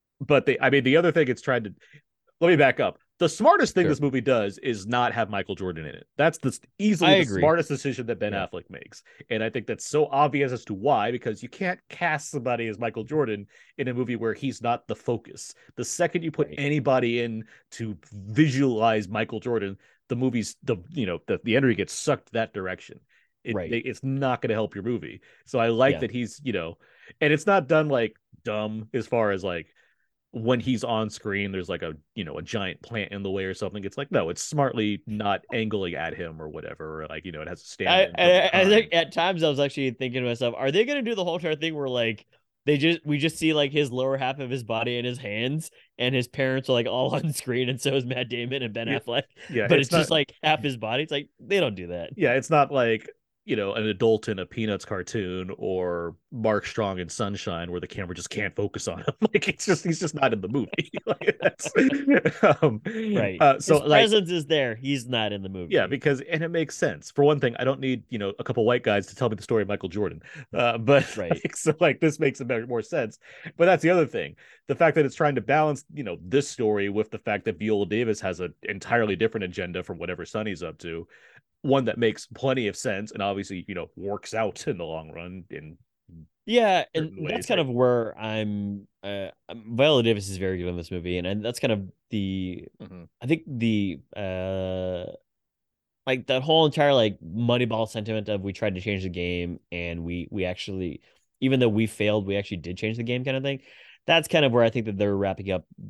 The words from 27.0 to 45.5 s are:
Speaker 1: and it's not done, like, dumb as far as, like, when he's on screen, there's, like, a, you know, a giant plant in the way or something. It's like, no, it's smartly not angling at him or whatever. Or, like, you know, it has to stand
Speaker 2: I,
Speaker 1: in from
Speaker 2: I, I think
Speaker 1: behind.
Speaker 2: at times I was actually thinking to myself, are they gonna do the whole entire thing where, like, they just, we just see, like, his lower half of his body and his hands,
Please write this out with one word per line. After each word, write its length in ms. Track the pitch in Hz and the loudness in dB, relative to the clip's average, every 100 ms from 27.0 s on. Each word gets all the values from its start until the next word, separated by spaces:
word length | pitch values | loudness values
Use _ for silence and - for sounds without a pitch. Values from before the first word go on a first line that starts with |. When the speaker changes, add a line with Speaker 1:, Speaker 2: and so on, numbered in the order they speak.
| - - | -18 0
Speaker 1:
and 100 | 151 | 2
it's 140 | 151 - | 2 4
not 200 | 196 135 | 2 4
done, 220 | 156 151 | 2 4
like, 280 | 135 110 - _ _ | 2 0 -4 _ _
dumb 440 | 117 107 107 110 107 | -6 -4 -4 -6 -6
as 140 | 120 107 | -6 -2
far 240 | 120 107 | 0 2
as, 120 | 98 | 0
like, 260 | 92 85 80 _ _ _ _ _ _ | -2 -6 -8 _ _ _ _ _ _
when 280 | 123 113 123 | -4 0 0
he's 240 | 117 120 | 2 0
on 240 | 120 113 110 | 0 -2 -2
screen, 420 | - 110 98 101 | -6 -6 -4 -4
there's, 180 | 95 90 | -4 -6
like, 140 | 87 | -6
a, 120 | 82 76 _ | -6 -10 _
you 100 | - | -10
know, 120 | 85 73 | -8 -8
a 60 | |
giant 400 | 82 110 95 - | -6 -6 -6 -8
plant 280 | - 117 98 | -8 -6 -6
in 100 | 101 | -6
the 80 | 98 | -4
way 140 | 98 | -4
or 100 | 95 | -4
something. 280 | 92 98 101 | -6 -8 -8
It's 120 | 95 - | -10 -8
like, 140 | 143 | -4
no, 160 | 160 85 | -2 -2
it's 140 | 87 | -4
smartly 600 | - 151 135 117 104 101 - | -4 0 0 0 -2 -2 -6
not 340 | 104 104 95 - | -4 -2 -2 -4
angling 420 | 120 110 104 92 | -4 -2 -2 -4
at 200 | 78 82 | -4 -6
him 280 | 78 85 80 | -6 -10 -10
or 60 | 78 | -12
whatever. 540 | 78 78 78 78 78 | -12 -12 -12 -10 -10
Or, 20 | 78 | -10
like, 180 | 78 | -10
you 80 | 92 | -10
know, 80 | 78 | -10
it 80 | 78 | -10
has 140 | 90 | -12
to 60 | - | -12
stand 200 | - 143 | -4 2
Speaker 2:
I, 140 | 180 | 4
Speaker 1:
in 80 | 190 | 4
from 100 | - | 4
Speaker 2:
I, 400 | 175 180 185 180 | 6 6 4 4
I 20 | |
think 260 | 190 208 - | 6 6 4
Speaker 1:
behind. 160 | 170 160 | 2 0
Speaker 2:
at 60 | |
times 300 | - 175 180 | 0 0 2
I 60 | 160 | 2
was 120 | 135 | 2
actually 320 | 143 143 135 | 0 0 -4
thinking 300 | 120 131 127 | -2 -4 -2
to 60 | 123 | -2
myself, 260 | 120 123 117 | -2 -2 0
are 120 | 135 | 0
they 140 | 170 | 2
gonna 160 | 240 285 | 2 0
do 120 | 233 | -2
the 100 | 220 | -2
whole 120 | 175 170 | -2 -2
entire 180 | 165 151 | -2 -2
thing 180 | 160 | -4
where, 140 | 156 139 | -4 -2
like, 380 | 123 113 110 _ _ _ _ - | 0 0 -2 _ _ _ _ 2
they 100 | 147 | 4
just, 300 | 156 170 147 | 4 2 0
we 100 | 147 | 0
just 220 | 156 - | 0 0
see, 160 | 160 | 2
like, 160 | 151 143 | 2 2
his 180 | 147 143 | 2 0
lower 240 | 123 131 135 | 0 0 0
half 220 | 131 143 | -2 -4
of 100 | 131 | -4
his 140 | 135 | -6
body 340 | 110 113 123 120 | -4 -2 -2 -2
and 80 | 123 | -2
his 120 | 123 | -4
hands, 520 | 104 107 123 | -6 -2 0